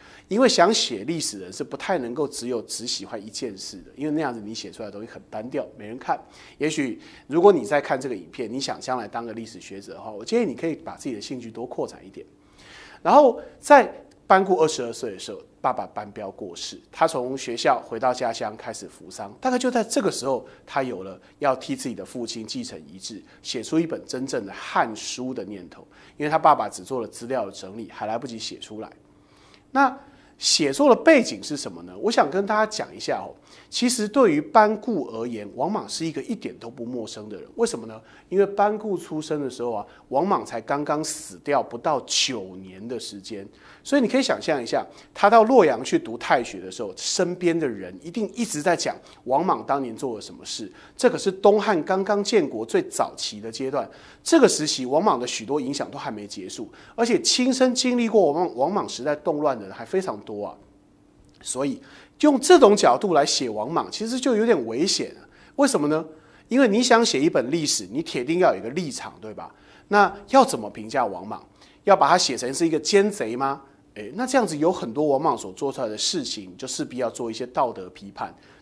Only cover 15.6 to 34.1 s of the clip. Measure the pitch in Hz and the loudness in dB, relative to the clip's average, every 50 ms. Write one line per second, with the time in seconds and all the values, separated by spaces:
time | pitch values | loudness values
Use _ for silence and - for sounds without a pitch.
15.6 | - 131 131 - 98 - - 107 104 104 98 110 101 98 - - 107 90 85 - | -4 -2 -2 -2 -6 -8 -8 -10 -10 -10 -12 -10 -10 -10 -10 -12 -12 -12 -12 -12
16.6 | - - 101 - _ _ - - 165 160 151 135 123 127 135 131 - 131 117 113 | -12 -12 -14 -16 _ _ 0 2 2 2 4 0 -4 -4 -6 -8 -6 -8 -6 0
17.6 | - 151 127 117 - - 120 110 131 127 123 - 131 117 117 - 123 104 107 107 | 2 2 2 2 0 -8 -6 0 0 0 0 0 -2 -4 -2 -4 -6 -8 -8 -10
18.6 | - 117 107 - 98 85 - - 82 87 - - 104 101 - - - 262 254 247 | -12 -12 -12 -12 -12 -16 -18 -20 -20 -18 -14 -12 -12 -14 -12 -4 -2 0 0 0
19.6 | 254 254 247 233 214 220 - 285 202 165 - - 120 139 131 113 - - - - | 0 0 0 0 -2 0 0 0 0 0 -2 -2 -2 -2 -2 -2 -4 -10 -20 -20
20.6 | _ - - 139 135 123 110 90 95 95 92 - _ - _ - 147 139 131 131 | _ -6 -4 -4 -4 -4 -6 -10 -10 -14 -14 -16 _ -20 _ -2 0 0 0 0
21.6 | - - 135 127 - 131 107 98 92 - - 127 117 110 - 117 110 107 - 127 | -2 -8 -6 -6 -4 -8 -8 -8 -12 -12 -8 -10 -8 -8 -8 -10 -10 -10 -10 -10
22.6 | 113 - - 80 78 71 87 95 - - 110 95 - - - - - - - 120 | -10 -10 -12 -16 -18 -18 -20 -16 -14 -14 -14 -14 -16 -20 -20 -18 -12 -8 -8 -8
23.6 | 107 - 160 160 170 160 123 - - - - 127 131 135 - 123 104 101 - - | -4 0 0 0 2 0 -4 -8 -8 -8 -8 -6 -6 -4 -4 -6 -6 -8 -12 -14
24.6 | - - - 190 147 117 107 104 - - - 123 127 127 127 117 95 95 104 92 | -12 -2 0 0 0 0 -2 -10 -10 -10 -8 -8 -8 -6 -6 -8 -8 -10 -12 -14
25.6 | 87 82 - - - _ _ - - - _ - 147 147 156 156 160 156 143 - | -14 -16 -20 -20 -20 _ _ -20 -20 -20 _ -6 -4 0 0 6 6 6 6 6
26.6 | 110 101 - - 90 - 135 123 110 104 - - 120 117 131 123 104 95 92 - | 4 -4 -6 -10 -10 -6 -6 -6 -6 -6 -10 -12 -8 -6 -4 -4 -4 -6 -8 -14
27.6 | - 95 101 117 110 - - - 113 107 113 120 135 123 117 110 - - - - | -14 -14 -12 -12 -14 -14 -10 -8 -6 -4 -4 -6 -6 -8 -12 -10 -12 -12 -12 -14
28.6 | - - 107 107 107 - - _ _ _ _ _ _ _ _ _ _ - - _ | -16 -14 -14 -14 -14 -14 -18 _ _ _ _ _ _ _ _ _ _ -20 -20 _
29.6 | _ _ - 262 277 254 269 - - - - _ _ _ _ - - - - - | _ _ 2 2 2 2 2 -4 -18 -20 -20 _ _ _ _ -6 -2 0 2 2
30.6 | - 135 139 - 285 277 220 - - 330 320 254 - - 117 95 - - 151 - | 2 0 2 4 6 6 6 8 8 8 8 8 6 2 -4 -8 -8 -8 -8 -8
31.6 | - - 87 85 87 90 90 98 143 214 233 - 185 143 151 190 202 202 214 214 | -8 -10 -12 -12 -16 -16 -12 -4 -2 0 2 2 2 2 2 -2 -2 0 2 0
32.6 | 220 214 - - - - - - - - 127 101 90 - - - _ _ - - | 0 0 -2 -8 -8 -8 -10 -12 -6 -4 -4 -4 -4 -10 -14 -18 _ _ -20 -20
33.6 | - - - - 240 247 247 - 214 208 | -20 -10 -6 -2 0 0 0 0 -2 0